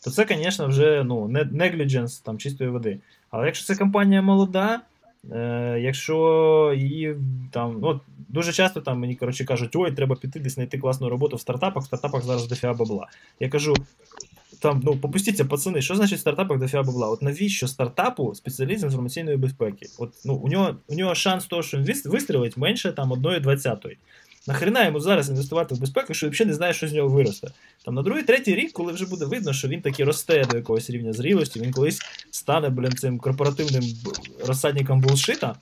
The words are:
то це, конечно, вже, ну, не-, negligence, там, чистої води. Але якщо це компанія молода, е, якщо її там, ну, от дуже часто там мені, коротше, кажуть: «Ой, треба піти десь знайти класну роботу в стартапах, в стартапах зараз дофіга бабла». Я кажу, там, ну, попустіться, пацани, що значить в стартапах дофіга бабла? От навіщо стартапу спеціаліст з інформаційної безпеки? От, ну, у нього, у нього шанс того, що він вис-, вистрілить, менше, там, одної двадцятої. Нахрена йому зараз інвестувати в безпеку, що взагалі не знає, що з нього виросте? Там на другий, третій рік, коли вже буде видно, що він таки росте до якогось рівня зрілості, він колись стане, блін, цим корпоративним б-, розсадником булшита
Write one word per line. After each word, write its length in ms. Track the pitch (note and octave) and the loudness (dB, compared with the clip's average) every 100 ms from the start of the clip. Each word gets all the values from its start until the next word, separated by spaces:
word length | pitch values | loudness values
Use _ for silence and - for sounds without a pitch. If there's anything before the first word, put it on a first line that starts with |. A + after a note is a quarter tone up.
то 80 | - | -6
це, 140 | C#3 G#3+ | 0 2
конечно, 420 | E3+ E3+ F#3+ C#3+ | 2 -2 -2 0
вже, 360 | C3+ D3+ D3 | 4 6 4
ну, 240 | B2+ A#2+ G#2+ | 2 -2 0
не-, 160 | C3+ | 0
negligence, 800 | C#3+ C#3 F3+ E3+ C#3+ C3 A#2+ - - | 0 2 0 2 0 0 -2 -8 -10
там, 120 | G#2+ | -8
чистої 320 | C#3+ C#3 C3 | -8 -4 -4
води. 300 | B2 A2+ G2 _ _ - | -2 -4 -6 _ _ -10
Але 160 | A2+ B2 | -2 -2
якщо 200 | - - | -2 -4
це 100 | G3 | 0
компанія 460 | G3 G3+ G3+ G3 | 2 4 4 6
молода, 600 | F#3+ G3 F#3+ F#3+ G3+ A#3 - _ _ _ C3+ | 6 4 4 2 0 -2 -8 _ _ _ -10
е, 440 | A2+ A#2 A#2+ A#2+ A#2 | -6 -4 -2 -2 -2
якщо 920 | B2+ C3+ - D#3+ D#3+ D#3+ D#3+ D#3 D3+ C#3 | -2 -2 -2 2 4 6 6 6 6 2
її 380 | C3+ D#3 D#3 D3 C3+ B2+ B2+ | 0 -2 -4 -4 -4 -4 -6
там, 260 | A#2+ A#2 A2+ | -4 -4 -2
ну, 60 | D3+ | -2
от 140 | C#3 - - C#3 | -2 -6 -20 -8
дуже 240 | C#3 E3+ | -4 -2
часто 280 | E3 F#3 F3+ | 2 2 0
там 180 | C#3 B2 | -4 -4
мені, 160 | B2 B2 | -4 -4
коротше, 300 | B2 B2+ C3 | -4 -4 -2
кажуть: 300 | A#2+ A#2+ E3 | -2 0 0
«Ой, 160 | F3 | 0
треба 240 | C#3 C3+ B2+ | 0 0 0
піти 240 | C3+ D#3 | -4 -6
десь 140 | C3+ | -6
знайти 240 | C3+ B2 C#3 | -6 -6 -4
класну 320 | C3+ C3+ B2+ | -2 -2 -2
роботу 260 | B2 C#3+ A#2 | 0 -2 -2
в 60 | |
стартапах, 420 | - B2 F#3+ F#3+ | -6 -2 -2 -2
в 20 | C3+ | -6
стартапах 380 | B2 D3 C#3 | -6 -4 -4
зараз 240 | B2 B2 A#2 | -2 -4 -4
дофіга 260 | B2 B2 | -4 -2
бабла». 340 | A#2+ A2+ G2+ - - - - | -2 -2 -4 -8 -18 -16 -6
Я 100 | C3 | -2
кажу, 260 | D3 D3+ C#3 C#3 _ _ - - - _ - | 0 2 2 0 _ _ -20 -20 -20 _ 0
там, 220 | D3+ C#3 C3 | 2 2 2
ну, 100 | C#3 | 0
попустіться, 480 | C#3 F#3+ G3+ G3+ C#3 | 0 0 0 0 0
пацани, 360 | C#3+ F#3+ E3 | 0 0 0
що 140 | C3 F#3+ | 0 2
значить 220 | G3+ F3 | 2 2
в 40 | |
стартапах 380 | D#3 C#3+ F#3+ C3+ | 0 0 0 0
дофіга 240 | C3 C#3+ | 0 0
бабла? 260 | C3+ B2 A2 | 0 0 0
От 120 | A2+ | 0
навіщо 460 | C#3+ D3+ G3+ F#3+ B2+ | -2 0 0 0 -2
стартапу 680 | - A#2+ - A3 B3+ A#2+ G2 | -2 -2 0 0 0 -4 -4
спеціаліст 460 | D3 C#3 D#3+ G#3+ | -8 -4 -2 -2
з 20 | |
інформаційної 540 | D#3 C3 B2 - D#3+ C#3 | -2 -2 -4 -4 -2 0
безпеки? 480 | C3 - A2 G2+ - - | 0 0 -4 -4 -14 -12
От, 100 | A#2+ - C3 | -12 -8 -4
ну, 100 | C3 | -2
у 120 | B2+ | 0
нього, 280 | F3+ F#3 - - | 2 0 -2 -8
у 80 | D3+ | -2
нього 200 | F#3 E3 | -2 0
шанс 300 | G3 F#3 - | 0 0 -2
того, 180 | E3+ | -6
що 140 | D#3+ C#3 | -4 -2
він 80 | C#3+ | -2
вис-, 240 | C#4 C#3 | -2 -2
вистрілить, 480 | A3+ C#4+ C#3+ A#2+ B2 | -2 0 0 0 -2
менше, 340 | D#3 - F#3+ | -2 0 -2
там, 200 | D3+ C3 | -2 -2
одної 280 | B2+ D3+ F3 | 0 0 0
двадцятої. 580 | C#3 C#3 C3+ G#2+ - F#2+ _ - _ _ - | 2 2 0 -4 -8 -16 _ -20 _ _ -4
Нахрена 380 | C3+ F3 B3 F#3+ | 0 2 4 4
йому 140 | D3+ | 2
зараз 300 | E3 F#3+ C#3 | 2 2 2
інвестувати 460 | C3+ C3+ D#3+ E3 B2 | -2 0 0 0 -2
в 40 | |
безпеку, 340 | C3+ C4+ C4+ | -2 -2 -2
що 160 | D#3+ D3+ | -2 -2
взагалі 180 | D3 A3 | 2 2
не 40 | D3+ | 2
знає, 180 | F3 | 0
що 140 | - D#3 | 0 -2
з 60 | |
нього 160 | D3+ C#3 | 2 4
виросте? 380 | C#3 A#2+ - - - - _ - | 6 4 0 -12 -18 -20 _ -6
Там 100 | B2+ | -2
на 60 | |
другий, 220 | D#3 D4 | 0 0
третій 320 | B3+ C4 A#3+ F#3 | 4 4 4 2
рік, 160 | D#4+ | 0
коли 200 | - F3 | -4 -6
вже 120 | E3+ F#3 | -4 -6
буде 200 | F3+ C#3+ | -4 -4
видно, 280 | A#3+ D#3+ | -2 -2
що 140 | C3+ C3+ | -2 -2
він 140 | E3 | -2
таки 220 | D3+ C3+ | -4 0
росте 420 | C#3 D3+ - D#3 B2+ | 0 0 4 4 4
до 60 | A#2+ | 0
якогось 320 | A#2+ A2 A2+ | 0 -2 0
рівня 240 | A#2+ A2+ | -6 -4
зрілості, 460 | A2 C3+ G3 C#3 A2+ | -2 2 4 2 -2
він 120 | A#2+ | -2
колись 280 | C3 D3 F#3+ - - - | 2 2 0 -8 -16 -12
стане, 380 | - - D#3 D3 | -8 0 2 2
блін, 220 | B2+ B2+ | 0 -2
цим 260 | B2+ C3 A#2+ | -2 -2 -2
корпоративним 640 | C3+ C3+ C#3+ C#3 D3+ C3 | -2 0 0 0 0 0
б-, 600 | A#2+ A2+ A#2+ - - - B2 | -2 -6 -8 -10 -12 -8 -4
розсадником 540 | C3+ D3 C#3+ C3+ C3 | 0 0 0 2 4
булшита 540 | C3 C#3 - - B2+ - | 6 4 2 0 -2 -6